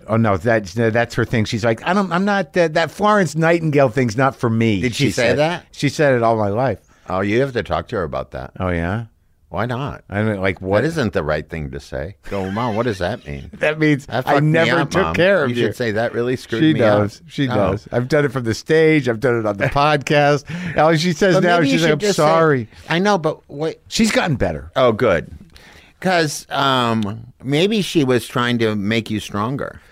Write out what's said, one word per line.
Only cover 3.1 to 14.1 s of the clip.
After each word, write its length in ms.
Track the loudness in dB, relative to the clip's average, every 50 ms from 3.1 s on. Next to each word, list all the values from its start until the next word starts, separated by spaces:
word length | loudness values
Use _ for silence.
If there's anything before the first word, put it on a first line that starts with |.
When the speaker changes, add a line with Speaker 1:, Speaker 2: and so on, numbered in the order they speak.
| 4 4 2 0 0
Speaker 1:
Nightingale 520 | 0 2 2 2 2 2 2 4 4 4 4
thing's 280 | 2 0 0 0 0
not 180 | 0 0 0 0
for 160 | 0 -2 0
me," 300 | 2 2 2 2 2 2
Speaker 2:
Did 140 | 0 -2 0
she 80 | 0 0
Speaker 1:
she 40 | 0
Speaker 2:
say 160 | 2 0 0 2
Speaker 1:
said. 100 | 2 2
Speaker 2:
that? 280 | 0 0 0 -6 -10 _
Speaker 1:
She 180 | -8 -4 -4 -4
said 260 | 0 2 2 4 4
it 80 | 4 4
all 120 | 2 2
my 120 | 2 0 0
life. 320 | 0 0 0 -2 -2 -4 _ _ _ _ _ -6
Speaker 2:
Oh, 120 | -2 -2
you 200 | 0 2 2 2
have 120 | 0 0
to 100 | -2 -6
talk 240 | -4 -2 -4 -4 -4 -4
to 80 | -4
her 60 | -4
about 300 | -4 -4 -4 -8 -8 -8
that. 180 | -12 -12 -12 -12 _ -6
Speaker 1:
Oh, 100 | -4 -2
yeah? 360 | -2 -2 -2 -2 -4 -6 -8 -10 _ _ _ _ _ _ _ _
Speaker 2:
Why 180 | -6 -6 -4
not? 360 | -4 -4 -6 -6 -8 -10 -12 _ -8
Speaker 1:
I 100 | -4 -2 -2
mean, 160 | -2 -2 -2
like, 200 | -2 -4 -4 -4
what? 200 | -4 0 0 0
Speaker 2:
That 60 | 0 0
isn't 240 | -2 -2 -2 -2
the 100 | -2 -2
right 260 | -2 -2 -2 -4 -4 -8
thing 220 | -8 -8 -8 -8
to 80 | -10 -12
say. 360 | -14 -10 -10 -8 -8 -10 -12 _ _ -8
Go, 220 | -6 -6 -6 -4
"Mom, 240 | -4 -4 -4 -2 -2
what 80 | -2 -2
does 120 | -2 -2 -2
that 260 | -4 -4 -4 -6 -10
mean?" 260 | -12 -12 -12 -12 -16
Speaker 1:
<laughs> 60 | -6 -2
That 180 | -2 -2 0 0
means 260 | 2 2 2 0 -2
Speaker 2:
That 200 | -6